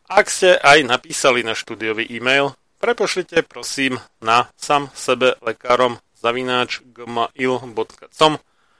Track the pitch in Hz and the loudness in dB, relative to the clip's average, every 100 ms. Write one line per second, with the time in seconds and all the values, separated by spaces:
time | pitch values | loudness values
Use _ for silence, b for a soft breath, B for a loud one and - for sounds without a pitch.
0 | - 190 - - 185 180 143 151 123 123 | -4 -2 0 2 4 4 6 6 4 -2
1 | 165 151 143 123 113 107 - 107 110 107 | -4 -2 0 0 -2 -6 -8 -8 -4 -4
2 | 113 117 123 139 143 - _ _ 214 240 | -6 -6 0 0 0 -6 _ _ -4 -2
3 | 185 190 170 165 - 120 117 - 131 123 | -2 -4 -4 -2 -2 -4 -10 -4 -2 -4
4 | - _ 110 117 120 _ - 147 139 - | -10 _ 2 2 2 _ -2 -2 -2 -6
5 | - 123 127 - 113 110 123 123 123 117 | -4 0 0 0 -4 -6 0 2 2 -2
6 | _ _ 117 123 127 123 120 - 127 117 | _ _ -4 -4 -2 -2 -2 -6 -12 -20
7 | 120 120 117 - 131 123 127 110 110 - | -8 -4 -4 -4 -2 -2 -4 -8 -8 -10
8 | - - 156 151 _ _ _ | -10 2 2 2 _ _ _